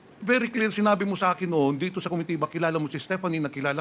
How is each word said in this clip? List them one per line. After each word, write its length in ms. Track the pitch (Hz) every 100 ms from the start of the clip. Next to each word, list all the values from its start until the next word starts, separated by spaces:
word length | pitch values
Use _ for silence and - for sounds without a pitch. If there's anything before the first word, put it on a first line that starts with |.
| - -
very 320 | 202 254 233
clear, 160 | 233 220
sinabi 320 | 185 208 202 202
mo 80 |
sa 160 | 180 185
akin 160 | 180 185
noon, 320 | 160 139 139
dito 240 | 180 185
sa 80 | 165
komitiba, 400 | 170 165 165 147
kilala 320 | 170 165 160
mo 80 | 147
si 80 | 165
Stephanie, 400 | - 185 180 160
nakilala 400 | 143 139 139 143